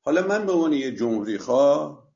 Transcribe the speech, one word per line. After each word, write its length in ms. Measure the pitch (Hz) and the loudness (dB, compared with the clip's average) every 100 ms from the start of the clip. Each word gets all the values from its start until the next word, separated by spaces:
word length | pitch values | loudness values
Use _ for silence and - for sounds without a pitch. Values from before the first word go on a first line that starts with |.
حالا 260 | - 165 185 | 0 0 0
من 200 | 208 202 | -2 0
به 60 | |
عنوان 200 | 175 165 | 0 2
یه 240 | 143 131 104 | 0 -2 -4
جمهوری 420 | 117 113 104 107 | -2 -2 -4 -6
خواه 720 | - 123 143 147 151 143 _ | 0 4 4 4 -2 -12 _